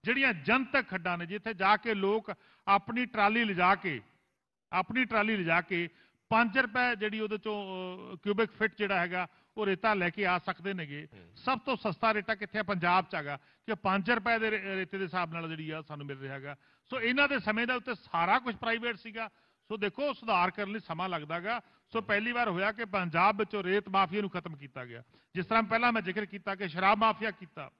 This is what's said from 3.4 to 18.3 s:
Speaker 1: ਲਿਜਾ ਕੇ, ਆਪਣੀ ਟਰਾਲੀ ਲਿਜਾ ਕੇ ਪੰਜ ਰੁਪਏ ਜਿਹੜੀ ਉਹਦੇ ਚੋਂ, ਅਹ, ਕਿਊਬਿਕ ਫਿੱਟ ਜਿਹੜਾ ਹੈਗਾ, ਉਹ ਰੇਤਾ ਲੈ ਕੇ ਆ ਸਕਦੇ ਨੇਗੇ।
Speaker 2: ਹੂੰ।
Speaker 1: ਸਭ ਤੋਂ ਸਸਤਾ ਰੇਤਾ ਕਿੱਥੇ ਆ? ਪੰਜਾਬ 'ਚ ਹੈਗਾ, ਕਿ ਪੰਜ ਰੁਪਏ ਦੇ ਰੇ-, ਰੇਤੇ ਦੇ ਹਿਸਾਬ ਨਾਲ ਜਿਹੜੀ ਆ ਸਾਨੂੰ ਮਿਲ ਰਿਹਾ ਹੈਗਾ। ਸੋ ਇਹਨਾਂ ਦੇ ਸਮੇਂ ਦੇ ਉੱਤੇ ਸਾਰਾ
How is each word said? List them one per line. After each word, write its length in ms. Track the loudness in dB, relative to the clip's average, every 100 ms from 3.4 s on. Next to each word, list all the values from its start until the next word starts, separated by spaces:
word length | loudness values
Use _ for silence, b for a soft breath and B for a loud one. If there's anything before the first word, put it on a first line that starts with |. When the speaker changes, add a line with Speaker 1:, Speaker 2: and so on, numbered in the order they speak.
Speaker 1:
ਲਿਜਾ 300 | 2 4 4
ਕੇ, 260 | 4 0 -6 -10 _ _ _ _ _ _
ਆਪਣੀ 320 | -4 0 0
ਟਰਾਲੀ 320 | 2 2 2 0
ਲਿਜਾ 240 | 2 2
ਕੇ 280 | 2 -4 -4 b b b _
ਪੰਜ 300 | 2 4 2
ਰੁਪਏ 380 | 0 2 0 0
ਜਿਹੜੀ 240 | -2 -2
ਉਹਦੇ 180 | -4 -4
ਚੋਂ, 260 | -4 -6
ਅਹ, 520 | -6 -8 -8 -10 -14 -6
ਕਿਊਬਿਕ 340 | -2 0 0
ਫਿੱਟ 280 | 0 -2 0
ਜਿਹੜਾ 220 | 0 0
ਹੈਗਾ, 280 | 0 -2 -6 b b -4
ਉਹ 100 | -2
ਰੇਤਾ 280 | 2 2
ਲੈ 160 | 2 0
ਕੇ 160 | 0 0
ਆ 120 | 0
ਸਕਦੇ 360 | -2 -6 -6
ਨੇਗੇ। 340 | -6 -8 -10 -14
Speaker 2:
ਹੂੰ। 140 | -20 -20 -8
Speaker 1:
ਸਭ 220 | -2 -2
ਤੋਂ 180 | -2 -2
ਸਸਤਾ 380 | -2 0 0
ਰੇਤਾ 200 | 0 -2
ਕਿੱਥੇ 240 | -6 -4 -4
ਆ? 40 |
ਪੰਜਾਬ 420 | -2 0 4 4
'ਚ 100 | 2
ਹੈਗਾ, 220 | -6 -6 -10
ਕਿ 380 | _ _ -6
ਪੰਜ 360 | -2 0 0 2
ਰੁਪਏ 280 | 0 2 2
ਦੇ 120 | 2
ਰੇ-, 120 | -2
ਰੇਤੇ 360 | -2 -4 -4 -6
ਦੇ 60 |
ਹਿਸਾਬ 280 | -4 -2 -4
ਨਾਲ 160 | -4 -8
ਜਿਹੜੀ 220 | -8 -8
ਆ 120 | -8
ਸਾਨੂੰ 240 | -10 -12 -10
ਮਿਲ 120 | -10
ਰਿਹਾ 160 | -10
ਹੈਗਾ। 220 | -10 -12 -14 b b _
ਸੋ 100 | -2
ਇਹਨਾਂ 280 | 0 2 2
ਦੇ 100 | 2
ਸਮੇਂ 280 | 0 0 0
ਦੇ 60 |
ਉੱਤੇ 220 | -2 -4
ਸਾਰਾ 440 | -10 -4 0 4